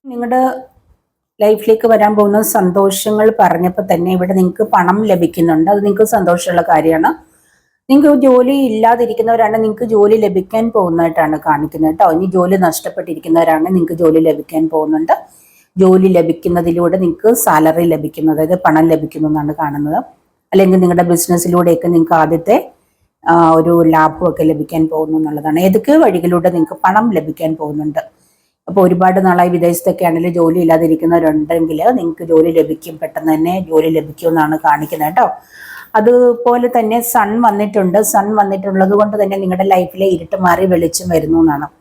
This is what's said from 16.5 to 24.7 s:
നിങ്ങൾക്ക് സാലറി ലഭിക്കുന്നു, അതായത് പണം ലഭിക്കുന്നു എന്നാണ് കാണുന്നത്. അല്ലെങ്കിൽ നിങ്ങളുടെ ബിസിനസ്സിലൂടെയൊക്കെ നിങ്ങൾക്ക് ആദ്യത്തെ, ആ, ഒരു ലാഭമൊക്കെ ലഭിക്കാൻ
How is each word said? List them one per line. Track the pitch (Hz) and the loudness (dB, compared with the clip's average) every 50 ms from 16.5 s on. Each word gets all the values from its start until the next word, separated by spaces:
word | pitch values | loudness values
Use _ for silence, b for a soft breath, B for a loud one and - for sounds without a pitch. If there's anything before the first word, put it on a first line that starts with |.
| 175 175 170 170 165 175 175 170 175 185 185 | -2 -2 -2 -2 -2 0 0 0 0 0 -2
നിങ്ങൾക്ക് | 170 165 - - 220 240 226 - | -2 -4 0 0 0 0 2 0
സാലറി | - 165 156 156 160 165 170 170 170 160 | 0 2 2 2 2 2 0 0 0 0
ലഭിക്കുന്നു, | 151 147 151 - - 151 160 156 | -2 -4 -8 -8 -2 -2 0 0
അതായത് | 151 156 151 180 175 - | 0 0 0 -2 0 0
പണം | 170 156 156 165 165 | 2 2 4 4 4
ലഭിക്കുന്നു | 160 160 156 - - 156 156 151 | 2 0 -2 -8 -6 -4 -4 -2
എന്നാണ് | 151 156 147 147 151 160 | -2 -2 -4 -6 -6 -6
കാണുന്നത്. | 160 143 143 147 147 151 160 220 262 - _ _ _ _ _ _ _ _ | -6 -6 -4 -6 -4 -4 -4 -4 -6 -8 _ _ _ _ _ _ _ _
അല്ലെങ്കിൽ | - 190 196 185 190 185 180 | 0 0 2 2 2 2 2
നിങ്ങളുടെ | 175 175 175 175 170 | 2 0 0 0 0
ബിസിനസ്സിലൂടെയൊക്കെ | 175 170 - - 175 170 175 175 175 180 170 170 165 165 - 175 170 | 0 -2 0 -2 -2 -2 -2 0 0 0 2 2 0 0 0 0 2
നിങ്ങൾക്ക് | 165 165 160 170 160 | 0 2 2 2 0
ആദ്യത്തെ, | 156 151 165 160 - - 226 339 - - _ _ _ _ _ _ _ _ _ _ - - | 2 0 -2 -4 0 0 0 0 0 -6 _ _ _ _ _ _ _ _ _ _ -2 2
ആ, | 170 170 170 160 165 160 | 2 4 4 4 4 2
ഒരു | 160 170 170 170 165 160 160 | 2 2 2 2 2 2 4
ലാഭമൊക്കെ | 156 156 156 156 - 180 170 - - 165 156 | 2 2 0 0 -2 -4 -4 -2 0 -2 -2
ലഭിക്കാൻ | 156 147 151 - | 0 -2 -6 -6